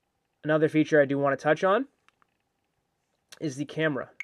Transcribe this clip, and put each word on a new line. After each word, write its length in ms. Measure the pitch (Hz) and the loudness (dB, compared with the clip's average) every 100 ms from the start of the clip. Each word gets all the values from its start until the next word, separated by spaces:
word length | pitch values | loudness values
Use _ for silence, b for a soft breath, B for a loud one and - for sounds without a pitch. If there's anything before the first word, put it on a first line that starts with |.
| _ _ _ _ | _ _ _ _
Another 240 | 151 156 156 | -2 0 2
feature 320 | 156 147 151 | 2 4 4
I 40 | |
do 140 | 135 139 | 4 0
wanna 180 | 139 135 | 0 0
touch 260 | 151 156 | 0 0
on 240 | 190 214 269 _ _ _ _ _ _ _ _ _ _ _ _ _ _ - | 2 0 -2 _ _ _ _ _ _ _ _ _ _ _ _ _ _ -10
is 160 | 160 131 | -8 -8
the 80 | |
camera. 460 | 139 156 156 131 - _ | -10 -4 -4 -4 -10 _